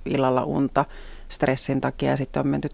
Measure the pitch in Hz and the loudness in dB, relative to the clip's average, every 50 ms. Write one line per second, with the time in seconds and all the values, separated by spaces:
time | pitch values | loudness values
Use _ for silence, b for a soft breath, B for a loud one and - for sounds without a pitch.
0 | - - - 131 131 131 127 127 123 - 143 - 139 131 - 135 143 - B B | -6 -2 0 2 4 4 4 2 2 2 2 0 0 2 2 2 0 0 B B
1 | B B B B B B - - - 143 131 131 - - 135 135 131 135 135 - | B B B B B B -4 0 2 2 2 2 2 0 0 0 0 0 -2 0
2 | 139 135 135 139 135 - - 135 139 139 139 143 143 147 | 0 0 2 0 0 -2 -2 -2 0 0 0 0 -2 -4